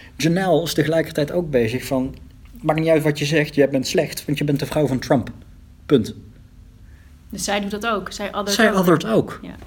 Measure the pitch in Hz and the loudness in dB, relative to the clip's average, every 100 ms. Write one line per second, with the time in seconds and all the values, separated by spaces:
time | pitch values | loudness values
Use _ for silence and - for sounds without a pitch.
0 | - - 156 175 190 165 170 - 151 160 | -20 -4 0 0 2 2 2 0 2 0
1 | 156 - 147 180 170 131 113 127 - 131 | 0 -2 -2 -2 0 0 2 -2 -4 -4
2 | 131 - - - - - 156 156 160 160 | -4 -8 -18 -20 -20 -6 -2 0 2 4
3 | 147 147 143 156 147 - 135 139 123 185 | 2 0 0 0 0 2 2 2 0 -2
4 | 147 - - 147 147 143 143 151 139 127 | -2 -6 -6 -4 -2 -2 -2 -2 0 -2
5 | - 143 - - - - - - - 147 | 0 0 0 -10 -20 -20 -20 -20 2 2
6 | 101 - - - - - - - - - | 2 -8 -18 -20 -20 -20 -20 -20 -20 -20
7 | - - - 190 190 208 202 208 233 208 | -20 -20 -16 -8 -4 -2 -2 -4 -2 -2
8 | 180 - 202 202 202 202 226 196 180 156 | -4 -8 -8 -6 -2 4 4 4 4 4
9 | 214 208 - - - - | 4 0 0 -6 -16 -16